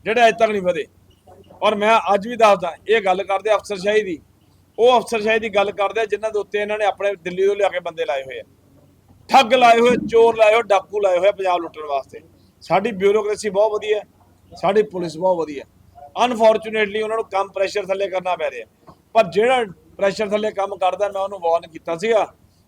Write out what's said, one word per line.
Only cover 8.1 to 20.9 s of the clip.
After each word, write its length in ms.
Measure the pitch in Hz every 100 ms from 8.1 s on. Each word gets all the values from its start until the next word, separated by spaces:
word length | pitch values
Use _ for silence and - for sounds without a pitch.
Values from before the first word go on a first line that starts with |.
| 139
ਹੋਏ 160 | 135 120
ਆ, 40 | - _ _ _ _ _ _ _ -
ਠੱਗ 240 | 254 240
ਲਾਏ 260 | 254 240 233
ਹੋਏ, 160 | 240 240 208
ਚੋਰ 280 | 226 233 226
ਲਾਏ 160 | 214
ਹੋਏ, 80 | 226
ਡਾਕੂ 380 | 208 196 - 208
ਲਾਏ 180 | 196 180
ਹੋਏ 140 | 196
ਪੰਜਾਬ 280 | 196 190 175
ਲੁੱਟਣ 220 | 165 156
ਵਾਸਤੇ। 400 | 151 139 - 113 _ _ _ _
ਸਾਡੀ 300 | - 170 220
ਬਿਊਰੋਕ੍ਰੇਸੀ 580 | 190 196 214 208 202 208
ਬਹੁਤ 220 | 190 214
ਵਧੀਆ, 300 | 214 214 214 202 _ _ _ _
ਸਾਡੀ 280 | - 165 214
ਪੁਲਿਸ 340 | 208 180 175 151
ਬਹੁਤ 200 | 185 175
ਵਧੀਆ। 260 | 151 139 - _ _ - - 180
ਅਨਫੋਰਚੂਨੇਟਲੀ 760 | 240 226 220 220 220 214 208 214
ਉਹਨਾਂ 160 | 214 226
ਨੂੰ 80 |
ਕੰਮ 220 | 220 190 196
ਪ੍ਰੈਸ਼ਰ 380 | 196 190 208
ਥੱਲੇ 240 | 185 196 196
ਕਰਨਾ 260 | 185 180
ਪੈ 160 | 170 147
ਰਿਹਾ, 420 | 127 110 _ - _ _
ਪਰ 100 | 226
ਜਿਹੜਾ 420 | 196 165 233 262 214 - _ -
ਪ੍ਰੈਸ਼ਰ 320 | 196 190 208
ਥੱਲੇ 220 | 208 214
ਕੰਮ 240 | 196 196
ਕਰਦਾ, 340 | 196 185